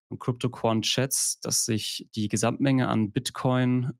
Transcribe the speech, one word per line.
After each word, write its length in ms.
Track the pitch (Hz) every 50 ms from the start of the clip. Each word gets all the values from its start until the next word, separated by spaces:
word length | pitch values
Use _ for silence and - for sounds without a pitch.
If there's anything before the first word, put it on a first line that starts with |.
| _ -
Und 100 | 120 113
CryptoQuant 680 | - - 123 120 - 120 120 - - 117 113 110 104
schätzt, 580 | - - - 127 135 - - - - - - -
dass 200 | - - - -
sich 440 | - 117 107 - - - - - - -
die 140 | 113 107 101
Gesamtmenge 600 | - 101 113 117 - - 135 139 135 131 123 110
an 240 | 113 110 110 104 -
Bitcoin 800 | 135 - - - - - 131 127 127 127 123 127 127 123 139 - _